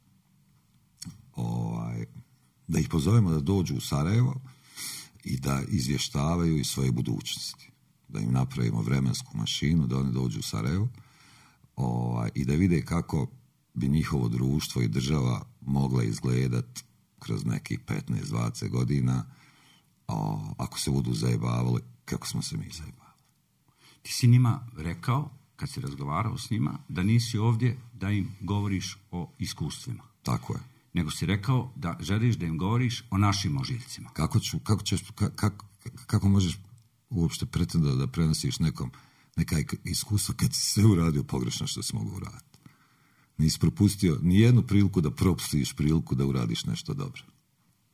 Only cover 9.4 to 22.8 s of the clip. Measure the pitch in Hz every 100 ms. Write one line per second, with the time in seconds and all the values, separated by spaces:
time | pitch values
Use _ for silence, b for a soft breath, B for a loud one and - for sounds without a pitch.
9.4 | 53 - 71 82 65 65 67 62 64 53
10.4 | - - 57 87 113 - B B B B
11.4 | B B _ - 65 58 60 58 57 -
12.4 | 65 73 95 85 - 85 85 78 65 -
13.4 | _ _ _ - 65 76 - 73 58 58
14.4 | 65 73 - - 58 53 64 76 62 57
15.4 | - - 64 69 67 64 58 55 64 62
16.4 | 64 62 60 - - _ _ _ - -
17.4 | 50 53 - - - 53 - 55 50 53
18.4 | 58 - - 60 62 69 64 64 - B
19.4 | B B B B B _ - 55 52 52
20.4 | 50 - 60 - - 69 62 58 60 58
21.4 | 58 60 62 60 - - - - - -
22.4 | - - 90 85